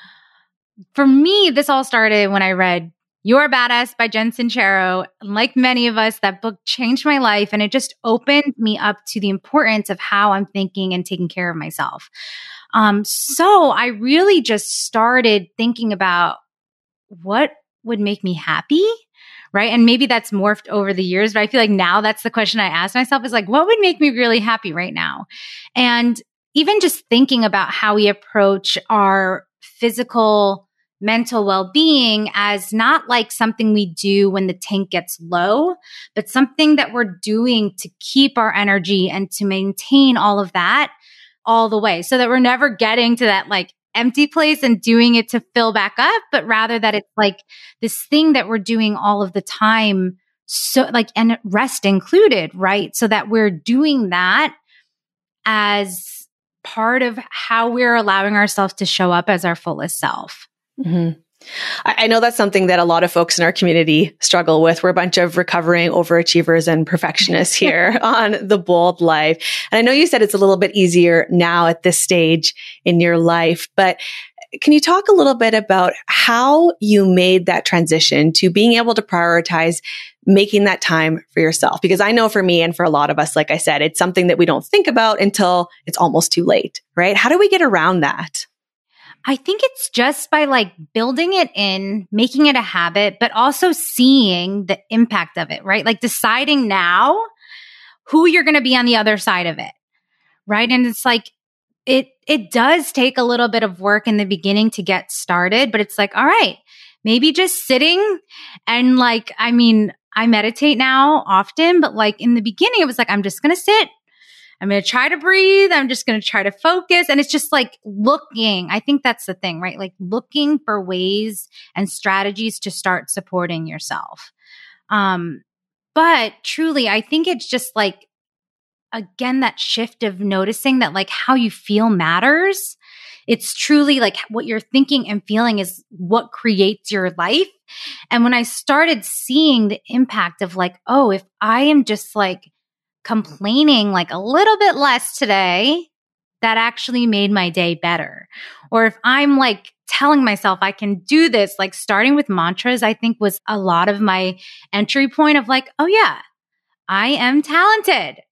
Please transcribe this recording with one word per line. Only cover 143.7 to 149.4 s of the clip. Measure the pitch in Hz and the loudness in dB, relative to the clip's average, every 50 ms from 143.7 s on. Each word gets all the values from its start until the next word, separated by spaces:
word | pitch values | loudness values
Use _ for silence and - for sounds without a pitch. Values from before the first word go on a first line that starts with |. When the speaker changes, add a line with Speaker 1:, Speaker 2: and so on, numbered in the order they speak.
| 277 233 208 208 196 | 4 2 2 0 -2
Speaker 1:
like, | 180 175 170 | -2 -4 -4
a | 135 175 | -8 -10
little | 196 220 262 330 403 440 440 392 | -6 -2 0 2 4 2 2 2
bit | 415 392 311 | 2 0 2
less | 262 285 277 247 247 - - - | 2 0 0 0 0 -2 -8 -6
today, | - 277 208 202 196 190 180 175 180 214 269 302 349 339 _ _ _ _ _ _ _ _ _ _ _ - | -6 -2 0 0 0 2 0 0 0 0 0 0 -2 -4 _ _ _ _ _ _ _ _ _ _ _ -2
that | 226 220 226 | 0 0 0
actually | 226 233 233 - - - 247 247 240 | 0 -2 -4 -6 -10 -6 -2 0 0
made | 233 214 202 202 202 | 0 0 0 0 0
my | 208 196 180 175 | 0 0 -2 -2
day | 165 190 175 170 170 | -2 -2 -2 -2 -2
better. | 160 - 170 175 160 151 - - - - _ - - - - - - _ _ | -4 -2 -4 -2 -2 -6 -10 -14 -20 -20 _ -20 -20 -20 -20 -20 -20 _ _
Or | - 226 226 | 0 2 2
if | 220 220 - - | 2 0 -2 -2
I'm, | 233 254 277 285 285 277 | 0 0 2 2 2 2
like, | 269 | 2